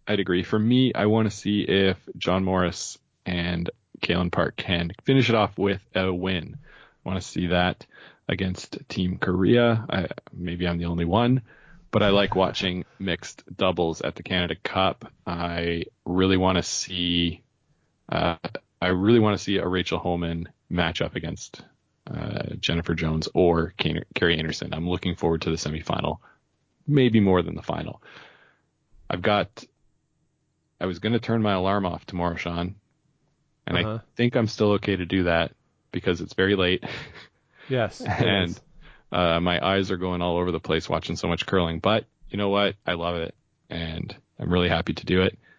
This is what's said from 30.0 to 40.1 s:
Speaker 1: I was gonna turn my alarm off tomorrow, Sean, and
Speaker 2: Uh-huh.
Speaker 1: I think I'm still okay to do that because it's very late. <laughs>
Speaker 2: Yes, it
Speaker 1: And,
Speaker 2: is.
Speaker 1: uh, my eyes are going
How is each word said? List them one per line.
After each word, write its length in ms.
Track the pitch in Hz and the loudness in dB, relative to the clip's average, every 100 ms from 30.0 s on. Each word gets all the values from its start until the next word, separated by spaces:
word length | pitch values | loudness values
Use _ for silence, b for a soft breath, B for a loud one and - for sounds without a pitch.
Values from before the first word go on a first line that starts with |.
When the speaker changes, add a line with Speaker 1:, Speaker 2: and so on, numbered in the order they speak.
| _ _ _ _ _ _ _ _ | _ _ _ _ _ _ _ _
Speaker 1:
I 60 | 92 | -8
was 140 | 85 | -4
gonna 180 | 104 117 | -2 0
turn 220 | 117 113 | 0 0
my 120 | 107 | 2
alarm 320 | 95 92 101 92 | 2 2 0 -2
off 200 | 85 - | -4 -8
tomorrow, 300 | 90 87 85 | -2 -2 -2
Sean, 400 | 87 85 87 101 _ _ _ _ _ _ _ _ - | -4 -4 -6 -8 _ _ _ _ _ _ _ _ -4
and 120 | 90 | -2
Speaker 2:
Uh-huh. 180 | 104 113 | -2 -4
Speaker 1:
I 200 | - - | -8 0
think 200 | 120 123 | 2 2
I'm 120 | 110 | 0
still 260 | - 104 | 2 2
okay 220 | 101 - 95 | 2 0 -2
to 100 | 87 | 0
do 180 | 92 | 0
that 300 | 87 82 82 - _ _ _ | 2 2 0 -4 _ _ _
because 300 | - 95 87 | -4 -2 -2
it's 120 | 87 | -4
very 220 | - 95 98 | 0 2 4
late. 280 | 90 92 B | 2 0 B
<laughs> 40 | B B B B _ _ _ - | B B B B _ _ _ -4
Speaker 2:
Yes, 320 | 127 107 - | -2 -2 -4
it 80 | 254 | -4
Speaker 1:
And, 440 | - 92 98 85 | 0 2 2 0
Speaker 2:
is. 100 | 90 - - b b _ | -4 -14 -20 b b _
Speaker 1:
uh, 280 | 90 87 82 | 0 2 2
my 200 | 87 87 | 2 2
eyes 300 | 90 98 92 | 2 0 0
are 80 | 92 | -2
going 240 | 90 | -2